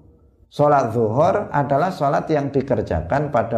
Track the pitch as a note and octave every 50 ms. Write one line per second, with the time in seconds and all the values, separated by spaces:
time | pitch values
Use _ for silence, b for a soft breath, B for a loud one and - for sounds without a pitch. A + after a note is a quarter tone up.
0 | - - - _ _ _ _ _ _ _ - - D3 D3 D3 C#3 C3 A#2 G#2+ A#2+
1 | A#2 G#2 A2 C3 D#3 F#3 G3 G#3 G#3 - - - C#3 A#2+ C#3 C#3 E3 F#3+ F#3 -
2 | D3 C#3 D3+ F3 F3 - D#3 D3 C#3 C3+ B2 C#3 A#2+ - B2 G#2+ G#2 - F#2+ E2
3 | E2 E2+ - C#3+ D3+ C#3+ D3 A#2 A2 A2 A#2